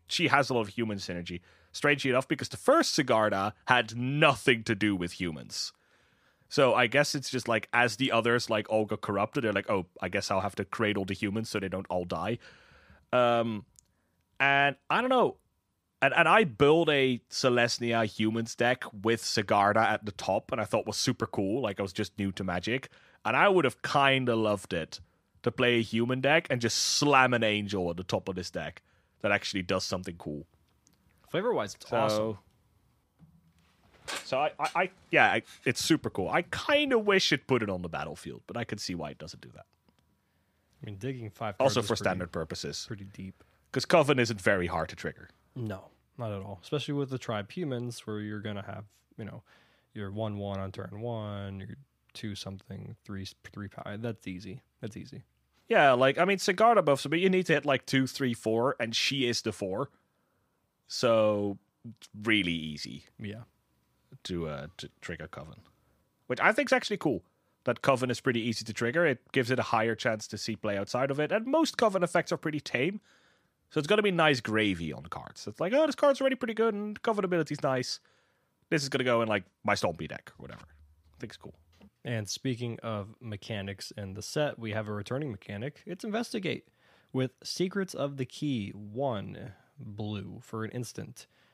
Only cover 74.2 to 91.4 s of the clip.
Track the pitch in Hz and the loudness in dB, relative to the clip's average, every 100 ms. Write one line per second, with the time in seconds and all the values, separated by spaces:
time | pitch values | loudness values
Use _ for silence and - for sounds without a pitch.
74.2 | 156 131 - 107 107 87 80 65 71 - | 4 4 2 2 2 0 -4 -8 -10 -12
75.2 | - - - - 165 269 311 - 285 269 | -12 -14 -14 -6 0 2 2 4 2 4
76.2 | 269 262 233 214 226 208 208 202 - 208 | 0 0 -4 0 0 0 -6 -4 -2 0
77.2 | 190 180 151 147 143 131 127 - _ _ | 2 0 0 -2 0 0 -4 -8 _ _
78.2 | _ _ _ _ _ 160 139 131 127 117 | _ _ _ _ _ -2 0 0 2 2
79.2 | 110 101 - _ 107 101 95 82 76 - | 2 0 -2 _ -2 0 0 -4 -10 -10
80.2 | - - - - - _ - _ _ _ | -16 -20 -18 -18 -20 _ -20 _ _ _
81.2 | 110 - - - _ _ - _ - 117 | -16 -14 -20 -20 _ _ -20 _ -6 -6
82.2 | 104 - 131 117 120 113 113 107 101 110 | -6 -6 -6 -4 -6 -8 -6 -6 -8 -14
83.2 | 113 104 - 107 98 98 - - 98 95 | -12 -12 -8 -8 -6 -10 -12 -12 -10 -10
84.2 | - 151 147 113 113 107 107 104 101 127 | -8 -4 -4 -4 -6 -6 -6 -8 -6 -6
85.2 | 151 101 - 104 127 - - 180 226 214 | -6 -10 -10 -10 -10 -12 -14 -12 -6 -6
86.2 | 240 226 170 117 - _ _ _ _ 131 | -4 -6 -6 -6 -10 _ _ _ _ -4
87.2 | 131 - - - 185 196 185 - 143 139 | -4 -6 -12 -4 -4 -2 -6 -6 -6 -6
88.2 | 127 - 147 123 98 92 104 110 139 107 | -10 -6 -4 -4 -4 -10 -12 -6 -4 -4
89.2 | 98 92 - - _ - 117 104 107 104 | -8 -12 -14 -18 _ -18 -14 -10 -8 -8
90.2 | 98 98 - 113 110 123 117 - 107 - | -10 -16 -12 -8 -8 -8 -10 -12 -14 -16
91.2 | - _ | -20 _